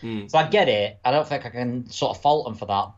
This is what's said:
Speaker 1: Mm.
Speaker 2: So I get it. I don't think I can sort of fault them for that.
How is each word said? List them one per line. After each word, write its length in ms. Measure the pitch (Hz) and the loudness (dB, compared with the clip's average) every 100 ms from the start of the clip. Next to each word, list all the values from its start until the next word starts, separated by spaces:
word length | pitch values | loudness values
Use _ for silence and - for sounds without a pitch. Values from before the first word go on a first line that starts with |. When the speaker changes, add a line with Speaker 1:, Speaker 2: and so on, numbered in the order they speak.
Speaker 1:
Mm. 300 | 113 110 101 | -8 -8 0
Speaker 2:
So 60 | 156 | 2
I 100 | 156 | 4
get 220 | 208 165 | 4 4
it. 280 | 107 104 - | 2 0 -2
I 80 | 127 | 0
don't 160 | 143 151 | 0 0
think 180 | 139 117 | -4 -6
I 40 | |
can 400 | 117 123 123 123 | -6 -4 -4 -8
sort 260 | - 127 101 | -4 -4 0
of 60 | |
fault 240 | 143 151 120 | 2 2 0
them 100 | 104 | -8
for 120 | 101 | -2
that. 200 | 98 101 | -2 -2